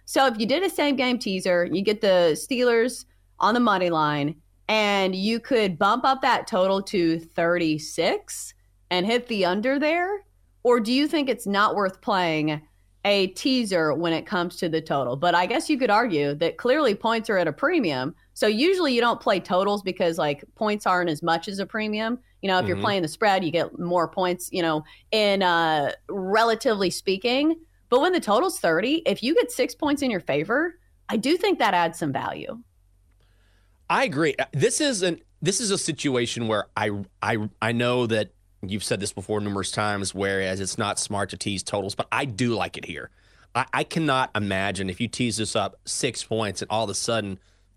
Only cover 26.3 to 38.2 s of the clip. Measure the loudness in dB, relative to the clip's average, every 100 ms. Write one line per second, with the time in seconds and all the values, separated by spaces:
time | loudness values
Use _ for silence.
26.3 | 2 4 2 0 0 0 -2 -2 -2 0
27.3 | 2 2 0 -6 _ 0 2 4 2 2
28.3 | 2 2 0 0 2 2 0 0 0 0
29.3 | 2 0 0 -4 -2 -2 0 0 -2 -2
30.3 | -2 0 0 -2 -6 _ _ -6 -2 0
31.3 | 2 2 2 2 2 2 -2 -4 -2 -4
32.3 | -8 -10 -14 -16 _ _ _ _ _ _
33.3 | _ _ _ _ _ -2 0 0 0 0
34.3 | 0 -2 0 0 2 0 0 -2 -4 _
35.3 | _ -2 -2 0 -2 -2 -2 0 0 0
36.3 | -2 -2 -2 -2 -4 -2 -4 -8 _ -2
37.3 | -2 -4 -4 -2 0 0 0 0 0